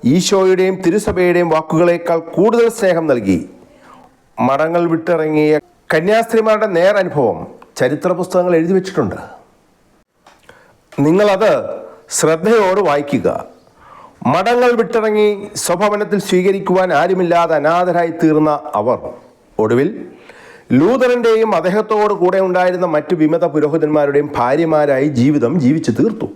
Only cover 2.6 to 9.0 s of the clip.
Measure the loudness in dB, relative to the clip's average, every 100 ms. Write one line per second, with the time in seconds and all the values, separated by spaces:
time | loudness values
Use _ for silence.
2.6 | 0 0 0 0 0 -2 0 -2 -4 -20
3.6 | -20 _ -20 -20 -20 _ _ -4 -2 0
4.6 | 0 0 0 -2 -2 -2 0 2 2 0
5.6 | _ _ _ -2 2 0 2 0 2 0
6.6 | 0 2 2 2 -2 0 -2 -2 -12 -18
7.6 | -20 -4 -2 -2 -2 -4 -2 -2 2 0
8.6 | 2 -2 -2 -4